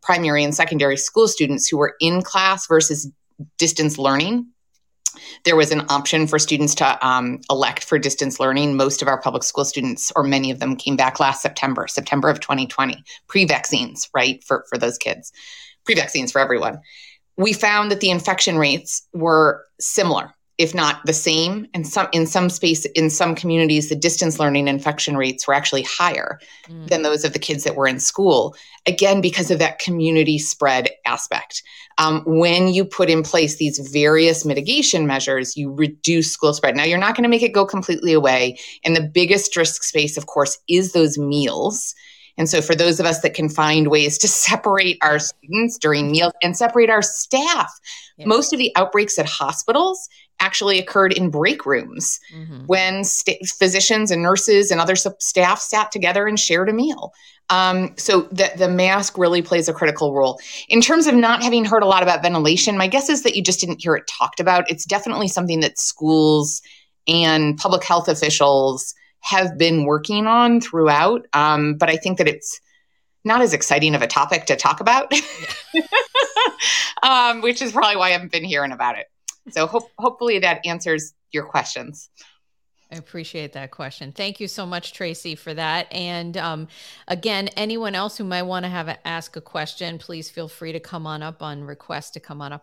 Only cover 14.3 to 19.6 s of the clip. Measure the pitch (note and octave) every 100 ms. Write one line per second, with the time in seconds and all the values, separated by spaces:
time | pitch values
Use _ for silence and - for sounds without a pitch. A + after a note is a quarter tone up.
14.3 | C3 - C3 - B2+ A#2 - - - -
15.3 | - - - - _ - F#3+ C3+ C#3+ B2
16.3 | C#3 C3+ A#2+ A2+ D3+ - - - - _
17.3 | - G#3 G3+ G#3 G#3 G#3 G3+ G3 F3 F3
18.3 | F#3 - E3 D3 C#3+ - - - F3 E3
19.3 | D#3 D3+ -